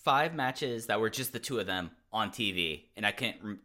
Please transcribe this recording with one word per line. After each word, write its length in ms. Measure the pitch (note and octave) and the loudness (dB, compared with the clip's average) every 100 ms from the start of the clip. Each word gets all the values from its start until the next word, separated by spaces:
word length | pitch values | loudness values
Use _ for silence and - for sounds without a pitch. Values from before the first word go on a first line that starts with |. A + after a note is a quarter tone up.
five 320 | - C#3 E3 | 4 4 4
matches 520 | D#3+ C3 C3 C3+ A#2 A2+ | 2 -2 0 -2 -2 0
that 140 | G#2+ | 2
were 100 | A2 | 2
just 220 | B2+ B2+ | 0 -4
the 60 | A#2 | -4
two 220 | - A#2+ | -2 -2
of 60 | F#2+ | 0
them 240 | F#2 E2 - _ | -2 -4 -10 _
on 200 | A2 G#2 | 0 0
T 180 | - G#2 | 0 0
V, 380 | F2+ E2 D2 - - | 2 0 -2 -10 -2
and 100 | G#2 | -2
I 60 | |
can't 240 | - A#2 - | 0 -4 -4
rem-, 180 | G#2+ G2 | -8 -10